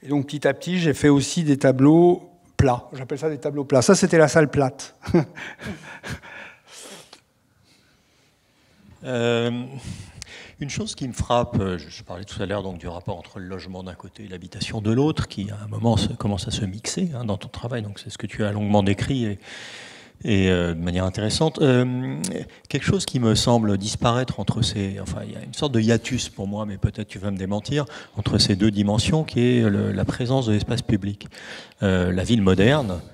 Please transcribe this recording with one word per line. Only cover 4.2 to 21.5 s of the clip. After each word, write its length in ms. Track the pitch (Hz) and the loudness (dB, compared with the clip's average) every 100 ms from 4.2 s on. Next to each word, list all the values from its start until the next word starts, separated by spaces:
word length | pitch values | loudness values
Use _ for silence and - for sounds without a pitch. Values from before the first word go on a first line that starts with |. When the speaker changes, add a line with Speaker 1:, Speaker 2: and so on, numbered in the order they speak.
| 151 | 6
Speaker 1:
salle 240 | 165 151 | 6 4
plate. 440 | 139 131 - - _ | 2 0 -2 -18 _
<laughs> 60 | - 175 147 - - - - - - - - - - - - - _ - - 190 - - _ _ _ _ _ _ _ _ _ _ _ _ _ _ _ _ _ - 131 | 0 0 0 -8 -16 -14 -12 -14 -14 -16 -12 -12 -14 -18 -18 -20 _ -20 -18 -20 -20 -20 _ _ _ _ _ _ _ _ _ _ _ _ _ _ _ _ _ -18 -6
Speaker 2:
Euh, 460 | 123 117 117 120 120 127 135 - - - - - - - _ | -2 0 0 0 -4 -8 -12 -12 -14 -14 -18 -20 -20 -20 _
une 100 | 143 | -10
chose 260 | - 220 - | -8 -8 -8
qui 120 | 135 | -10
me 60 | |
frappe, 440 | 107 107 120 120 107 | -8 0 0 2 -2
euh, 180 | 98 90 | -2 -4
je, 120 | - | -10
je 140 | - | -20
parlais 200 | - 90 | -16 -14
tout 180 | 95 - | -14 -8
à 40 | 98 | -6
l'heure 180 | 101 | -4
donc 140 | 95 90 | -6 -10
du 100 | 90 | -10
rapport 300 | 87 85 92 | -10 -10 -10
entre 200 | - - | -12 -16
le 60 | 90 | -12
logement 360 | 95 87 92 | -12 -12 -14
d'un 120 | 92 90 | -12 -14
côté 280 | 90 - | -18 -18
et 40 | 104 | -16
l'habitation 500 | 92 90 101 - 113 | -14 -14 -10 -8 -4
de 120 | 104 | 0
l'autre, 360 | 113 147 - - | 2 2 0 -6
qui 220 | - 101 | -6 -8
à 140 | 104 107 | -8 -10
un 20 | |
moment 300 | 107 113 110 | -2 2 2
se, 100 | 107 | 0
commence 400 | - 104 101 - | -2 -4 -4 -4
à 40 | |
se 120 | - | -4
mixer, 480 | 98 98 - - 185 | -6 -6 -8 -4 -4
hein, 120 | 127 117 | -4 -4
dans 100 | 95 | -6
ton 120 | - | -6
travail, 320 | - 120 123 | -12 -8 -6
donc 180 | 107 101 | -8 -10
c'est 80 | - | -14
ce 80 | - | -12
que 100 | 104 | -12
tu 180 | - 104 | -4 -2
as 80 | |
longuement 280 | 104 104 104 | 0 2 4
décrit 440 | 98 101 - 135 113 | 4 2 0 0 -2
et, 140 | 101 - - - - - - - - | -4 -10 -16 -16 -16 -18 -20 -20 -10
et, 260 | - 101 92 | 0 4 6
euh, 240 | 90 87 | 4 2
de 60 | 82 | -2
manière 240 | 85 90 | -2 0
intéressante. 560 | 92 98 107 - 160 | -2 -2 -2 0 0